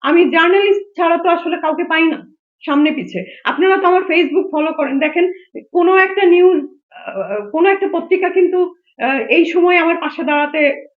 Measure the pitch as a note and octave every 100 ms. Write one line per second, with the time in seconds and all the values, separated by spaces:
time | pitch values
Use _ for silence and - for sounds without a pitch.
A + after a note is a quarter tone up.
0 | C#4 E4+ C#4+ E4 F4 G4 G4+ G4+ - F#4
1 | E4+ E4+ E4+ E4+ E4+ E4 D#4 D#4 E4+ D#4+
2 | D#4+ - - _ _ _ D#4 C#4+ D4+ D4+
3 | F3+ F3+ F#3+ - - D#4+ F#4+ F#4+ F4+ F#4
4 | F#4 E4 D4+ E4 F#4+ D4+ D#4 D#4 C4+ C4+
5 | D4+ E4 F#4 F#4 _ - - F4 F4 F#4+
6 | F#4+ G4 F4+ F4 F#4 D#4 C#4 - _ -
7 | F#3+ G3 F#3+ G#3 G#3 D#4 F#4+ G4 G4 E4
8 | - F#4 F4+ F#4 F4+ F4+ F4+ - _ -
9 | A#3+ C4+ - D#4+ E4 F4 F4 F4 E4 E4+
10 | D4+ - C#4+ D4 D4 D#4 C#4+ - -